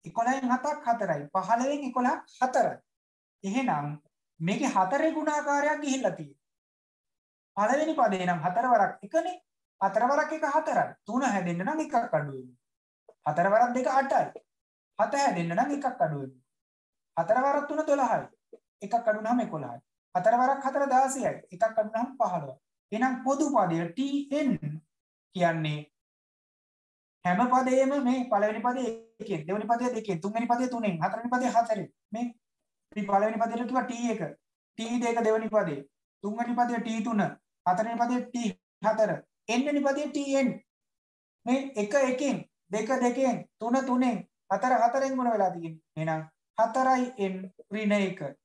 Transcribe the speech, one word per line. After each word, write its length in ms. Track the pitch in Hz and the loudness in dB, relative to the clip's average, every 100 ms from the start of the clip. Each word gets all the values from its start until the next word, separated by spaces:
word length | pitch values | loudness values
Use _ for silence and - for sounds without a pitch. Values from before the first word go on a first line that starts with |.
| - | -6
එකොළහෙන් 400 | - 233 269 254 | -2 0 0 0
හතක් 340 | 247 294 294 240 | 0 0 -4 -2
හතරයි. 360 | 233 190 147 143 | 0 0 -4 -2
පහළවෙන් 500 | 185 180 233 269 294 269 | -4 0 0 2 -2 -2
එකොළහක් 320 | 262 247 320 - - | 0 0 0 -6 -4
හතරයි. 380 | 247 262 131 - _ _ _ _ _ _ | 0 2 0 -2 _ _ _ _ _ _
එහෙනම් 420 | 196 240 247 151 147 151 _ _ _ _ 160 | -4 -2 0 -2 -4 -8 _ _ _ _ -4
මේකේ 280 | 233 269 196 | 0 0 2
හතරේ 360 | 185 277 320 311 | 2 2 0 0
ගුණාකාරයක් 600 | 302 294 294 285 294 294 | -2 -2 0 0 0 0
ගිහිල්ලා 320 | 294 262 214 165 | -2 0 -2 -4
තියෙනවා. 240 | 147 - _ _ _ _ _ _ _ _ _ _ _ 196 | -12 -16 _ _ _ _ _ _ _ _ _ _ _ -2
පළවෙනි 380 | 214 277 320 294 | 0 2 0 2
පදේ 280 | 226 185 180 | 2 2 -2
නම් 140 | 170 | -2
හතර 220 | 175 196 254 | -2 0 2
වරක් 200 | 226 185 - 202 | 4 4 -2 -2
එකනේ. 300 | 320 359 359 _ _ _ _ | -2 -2 -8 _ _ _ _
හතර 240 | 196 214 247 | 0 2 2
වරක් 220 | 294 302 311 | 2 0 -2
එක 100 | 302 | 0
හතරයි. 340 | 302 311 220 135 - - | 0 2 0 -2 -6 -6
තුන 160 | 247 269 | -2 0
හැදෙන්න 280 | 196 175 170 | 0 -2 -2
නම් 160 | 214 311 | -2 -4
එකක් 100 | 311 - - 156 | 0 -2 0 -2
අඩු 140 | 147 131 | -2 -10
වෙනවා. 220 | 127 _ _ _ _ _ _ _ 151 | -14 _ _ _ _ _ _ _ -2
හතර 200 | 151 196 | 0 4
වරක් 180 | 214 240 247 | 4 4 2
දෙක 120 | 254 269 | 2 2
අටයි. 420 | 262 254 - - _ _ _ _ _ - | 4 2 0 -6 _ _ _ _ _ -2
හත 140 | 220 277 | 0 2
හැදෙන්න 320 | 269 175 170 175 | 2 0 0 0
නම් 140 | 277 277 | 0 0
එකක් 100 | 262 254 | -4 0
අඩු 120 | 160 143 | 0 0
වෙනවා. 200 | 131 - _ _ _ _ _ _ _ - | -8 -14 _ _ _ _ _ _ _ -4
හතර 200 | 165 240 | 2 2
වරක් 200 | 277 285 285 | 4 0 0
තුන 120 | 302 302 | -4 0
දොළහයි. 380 | 285 240 190 - _ _ - _ _ | 2 2 0 -4 _ _ -20 _ _
එකක් 100 | 202 233 226 | -4 0 0
අඩු 100 | 214 | 0
වුනහම 200 | 214 247 185 | 0 0 0
එකොළහයි. 340 | 160 123 120 _ _ _ | -6 -8 -12 _ _ _
හතර 200 | 180 185 240 | 2 4 6
වරක් 200 | 254 269 269 | 4 2 0
හතර 180 | 277 269 | 0 4
දාසයයි. 380 | 254 262 262 185 135 - | 4 4 0 -4 -4 -12
එකක් 100 | 180 | 0
අඩු 260 | 220 220 214 | 0 2 -2
වුනහම 160 | 220 254 - | -2 -4 0
පහළොවයි. 360 | 208 175 139 - _ _ _ | 0 0 -6 -14 _ _ _
එහෙනම් 220 | 214 262 247 262 | 0 0 0 -2
පොදු 200 | 277 294 | 0 2
පදය 220 | 262 180 165 170 | 2 2 0 -2
ටී 280 | 254 277 285 - 285 | -4 -2 -2 -2 -2
එන් 120 | 277 196 147 156 _ _ _ _ _ | 0 -2 -4 -10 _ _ _ _ _
කියන්නේ 460 | 185 170 165 156 151 147 _ _ _ _ _ _ _ _ _ _ _ _ _ | 0 0 2 -4 -6 -10 _ _ _ _ _ _ _ _ _ _ _ _ _
හැම 160 | 175 185 247 | -2 2 4
පදයේම 420 | 254 262 262 269 285 | 2 4 2 2 2
මේ 200 | 247 262 247 | 0 0 0
පළවෙනි 320 | 202 214 220 | 2 2 0
පදයේ 300 | 247 254 233 226 - _ | -2 -2 -4 -6 -14 _
එකෙන්, 260 | 202 170 151 | -8 -6 -4
දෙවෙනි 200 | 208 214 | -6 -2
පදයේ 280 | 233 247 | 0 0
දෙකෙන්, 260 | 220 214 170 | -4 -4 -4
තුන්වෙනි 260 | 202 226 240 | -4 -4 -2
පදයේ 220 | 247 254 | -2 -2
තුනෙන්, 300 | 247 214 165 | -2 -4 -2
හතරවෙනි 320 | 185 226 240 | -4 -4 -2
පදයේ 240 | 254 247 | 0 2
හතරෙන්. 340 | 226 226 214 160 _ _ | 2 0 -4 -6 _ _
මේ 140 | 220 247 - _ _ _ _ _ | -6 -6 -8 _ _ _ _ _
අපි 140 | 214 196 | -8 0
පළවෙනි 340 | 196 214 214 | 2 2 0
පදයට 260 | 208 240 247 | -2 -2 -2
කිව්වා 180 | 254 | -2
ටී 260 | 220 233 240 | -2 -4 -2
එක, 120 | 208 156 - _ _ _ - | -2 -6 -10 _ _ _ -10
ටී 220 | 226 240 | -4 -2
දෙක 240 | 240 233 | 0 2
දෙවෙනි 240 | 214 220 220 | 2 2 2
පදයේ, 380 | 214 175 139 - _ _ _ | 0 0 -6 -12 _ _ _
තුන්වෙනි 300 | 202 226 240 | -8 -4 -2
පදයේ 260 | 240 240 226 | 0 0 0
ටී 240 | 220 226 | -4 -4
තුන, 200 | 240 214 175 - _ _ 175 | 0 0 0 -4 _ _ 0
හතරවෙනි 340 | 185 220 233 | 0 0 0
පදයේ 200 | 240 247 247 | 0 0 -4
ටී 240 | 240 220 - _ _ | -4 -4 -6 _ _
හතර, 320 | 214 220 208 151 - _ - | 0 2 2 0 -8 _ -2
එන්වෙනි 320 | 240 285 285 | 0 2 2
පදයේ 300 | 285 277 294 | 2 0 -2
ටී 260 | 285 277 269 | -4 0 2
එන්. 160 | 240 - _ _ _ _ _ _ _ _ - | 0 -2 _ _ _ _ _ _ _ _ -2
මේ 260 | 269 277 208 | 0 0 -4
එක 180 | 202 | 0
එකෙන්, 500 | 285 262 254 285 175 - _ _ | 2 2 0 0 -2 -8 _ _
දෙක 240 | 214 220 254 | -4 0 2
දෙකෙන්, 440 | 240 269 262 185 - _ | 2 2 0 0 -8 _
තුන 220 | 226 269 262 | 0 0 2
තුනෙන්, 380 | 247 254 196 - _ _ | 2 2 0 -8 _ _
හතර 220 | 196 254 240 | 0 2 4
හතරෙන් 340 | 233 269 269 262 | 4 2 0 0
ගුණ 140 | 240 | 0
වෙලා 200 | 214 190 | 2 0
තියෙන්නේ. 320 | 175 165 160 _ - | -2 -10 -12 _ -6
එහෙනම් 300 | 160 160 156 _ _ - | -4 -4 -6 _ _ 0
හතරයි 480 | 233 262 262 254 247 - | 0 2 2 2 0 -2
එන් 220 | 196 185 190 - - | -4 -4 -12 -18 -10
ඍණ 200 | 208 208 | -4 0
එක. 280 | 208 190 - 165 - | 2 0 -4 -10 -12